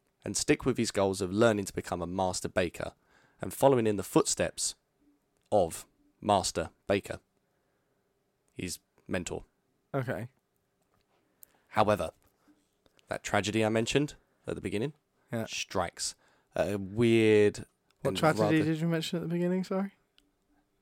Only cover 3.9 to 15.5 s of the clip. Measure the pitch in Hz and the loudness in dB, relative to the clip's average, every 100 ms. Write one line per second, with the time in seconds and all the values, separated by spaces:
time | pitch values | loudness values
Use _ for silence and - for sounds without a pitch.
3.9 | 101 92 - - - 85 - - - _ | 0 2 2 2 0 -4 -2 -6 -8 _
4.9 | _ _ _ _ _ - 104 85 - - | _ _ _ _ _ 0 2 2 -4 -16
5.9 | _ _ _ 95 101 87 - 80 _ - | _ _ _ 2 2 2 -4 -6 _ -2
6.9 | 98 - 90 _ _ _ _ _ _ _ | -2 -2 -12 _ _ _ _ _ _ _
7.9 | _ _ _ _ _ _ - 90 - _ | _ _ _ _ _ _ -10 -8 -8 _
8.9 | _ - 92 85 82 - _ _ _ _ | _ -6 -6 -4 -10 -12 _ _ _ _
9.9 | 143 127 90 123 _ _ _ _ _ _ | -6 -4 -6 -8 _ _ _ _ _ _
10.9 | _ _ _ _ _ - _ _ 104 104 | _ _ _ _ _ -20 _ _ 0 2
11.9 | 101 80 - _ _ _ _ _ _ _ | 2 -2 -8 _ _ _ _ _ _ _
12.9 | _ - - - 104 98 107 107 113 113 | _ -12 -10 0 0 2 0 2 2 0
13.9 | 139 147 - _ _ - 87 90 101 135 | 0 -2 -6 _ _ -10 -8 -6 -4 -6
14.9 | - _ _ - 117 110 | -8 _ _ -10 -8 -6